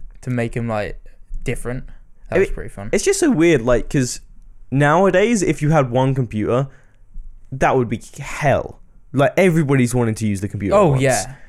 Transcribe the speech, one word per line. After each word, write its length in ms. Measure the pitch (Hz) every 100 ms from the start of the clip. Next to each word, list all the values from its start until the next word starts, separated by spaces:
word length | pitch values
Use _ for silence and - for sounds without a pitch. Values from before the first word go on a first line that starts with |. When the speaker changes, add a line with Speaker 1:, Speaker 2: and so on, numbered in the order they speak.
| - -
Speaker 1:
to 80 | -
make 240 | 123 117 120
him, 100 | 117
like, 320 | 107 95 - - - - -
different. 420 | - - 120 131 - - - - -
That 60 | 165
Speaker 2:
I 40 |
Speaker 1:
was 80 | 190
Speaker 2:
mean, 60 | -
Speaker 1:
pretty 140 | 78
fun. 200 | - 101
Speaker 2:
it's 120 | 202
just 160 | 370 392
so 100 | 320
weird, 300 | 208 170 147
like, 260 | 117 120 -
'cause 300 | 147 123 - - - - - -
nowadays, 680 | 135 147 165 196 180 214 233
if 180 | - 160
you 80 | 147
had 180 | 160 131
one 220 | 123 135 135
computer, 520 | 120 107 87 120 139 - - - - - - - -
that 240 | 135 160 131
would 100 | 113
be 120 | 117 - -
hell. 600 | 139 - 147 101 - - - - -
Like, 200 | 127 139 -
everybody's 580 | 185 165 135 139 120 123
wanting 200 | 117 107
to 120 | 110
use 140 | 98
the 60 | 101
computer 260 | 101 101 202
Speaker 1:
Oh, 140 | 180
Speaker 2:
once. 120 | 135
Speaker 1:
yeah. 340 | 135 113 - -